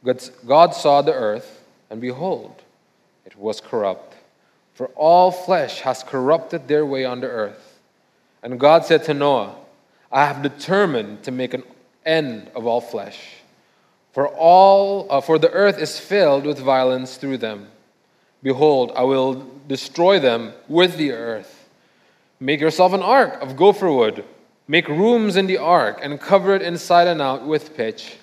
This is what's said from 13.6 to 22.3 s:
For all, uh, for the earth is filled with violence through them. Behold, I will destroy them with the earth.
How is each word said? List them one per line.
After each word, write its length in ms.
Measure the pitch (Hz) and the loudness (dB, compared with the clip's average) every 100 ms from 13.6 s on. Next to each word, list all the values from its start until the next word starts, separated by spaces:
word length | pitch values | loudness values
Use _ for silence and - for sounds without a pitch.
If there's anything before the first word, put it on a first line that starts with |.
| _ _ _ _ _ | _ _ _ _ _
For 140 | - 143 | -4 -4
all, 800 | - 165 180 196 196 196 202 175 | 2 6 8 8 6 2 -4 -2
uh, 120 | 139 | -4
for 180 | 135 160 | 2 2
the 120 | 160 | 2
earth 280 | 175 202 196 | 4 2 0
is 200 | 151 - | -6 -10
filled 460 | - 202 165 139 143 | -4 2 2 2 -2
with 140 | 139 | -4
violence 580 | 131 131 127 127 127 - | 0 0 0 -2 -8 -12
through 200 | 139 131 | -8 -6
them. 300 | 113 104 101 _ _ _ _ _ _ _ | -8 -10 -18 _ _ _ _ _ _ _
Behold, 480 | 135 127 151 139 120 - | -6 2 2 2 0 0
I 80 | |
will 440 | 131 135 131 131 139 - - | 0 2 0 -4 -12 -20 -10
destroy 520 | 135 - - 175 196 | -10 -8 0 4 4
them 340 | 135 117 113 - _ | 2 0 -6 -16 _
with 300 | 156 180 160 | 2 2 0
the 140 | 147 | -6
earth. 580 | 117 117 110 92 - _ _ _ _ _ _ _ | -6 -8 -10 -12 -20 _ _ _ _ _ _ _